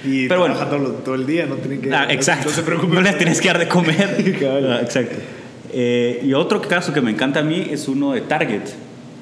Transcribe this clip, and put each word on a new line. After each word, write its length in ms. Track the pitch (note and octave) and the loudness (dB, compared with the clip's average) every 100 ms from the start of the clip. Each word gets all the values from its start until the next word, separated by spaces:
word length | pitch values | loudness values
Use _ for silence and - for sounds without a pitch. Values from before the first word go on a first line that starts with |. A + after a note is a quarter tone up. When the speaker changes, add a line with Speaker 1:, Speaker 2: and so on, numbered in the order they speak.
Speaker 1:
y 240 | C#3 C3+ C3 | -2 0 2
Speaker 2:
Pero 120 | F3+ | 4
bueno. 120 | E3+ | 2
Speaker 1:
trabaja 160 | - C#3 C#3+ | 0 -2 -2
todo, 120 | C3+ | -2
lo, 60 | A2 | -4
todo 160 | - C3 | -4 -4
el 100 | B2+ | -2
día, 180 | E3 | -2
no 120 | D3 C3 | -2 -4
tienen 240 | C3 C3+ | -4 -4
que, 100 | C3+ | -2
Speaker 2:
Ah, 120 | C#3+ C#3 | 0 2
Speaker 1:
no, 60 | |
Speaker 2:
exacto. 360 | C3+ F3 D#3 - | 2 2 0 0
Speaker 1:
no 60 | |
se 80 | - | -2
preocupen. 320 | D#3+ E3 F#3 | -2 0 2
Speaker 2:
No 60 | F3+ | 4
les 180 | F#3 F#3 | 4 4
tienes 220 | E3+ E3 | 2 2
que 80 | F#3 | 2
dar 100 | E3+ | 2
de 80 | E3 | 2
comer. 680 | F3+ D#3+ D#3 G3 - F3+ - | 2 4 2 2 2 0 0
Speaker 1:
<laughs> 40 | |
Cabal. 320 | C#3 C3+ C3+ | 0 0 2
Speaker 2:
Ah, 60 | A#2+ | 0
exacto. 360 | A#2+ C3+ A#2 - - - - - - | 0 0 -2 -4 -10 -14 -16 -18 -8
Eh, 500 | B2+ A#2+ A#2+ A#2+ A#2+ | -2 2 2 2 0
y 80 | C#3 | 0
otro 280 | C3+ E3+ G#3 | 2 2 0
caso 300 | - F3+ F3+ | 0 0 0
que 80 | D3+ | 0
me 100 | B2 | 0
encanta 300 | G#2 C3 D#3 | 2 0 2
a 20 | |
mí 240 | D3+ E3+ F#3 | 0 0 -2
es 200 | C#3+ - | -4 -4
uno 240 | C3+ C#3+ | -2 0
de 80 | B2 | -2
Target. 420 | - D3+ D3+ G#2 - - - - - - | 0 0 0 -2 -6 -12 -16 -18 -18 -18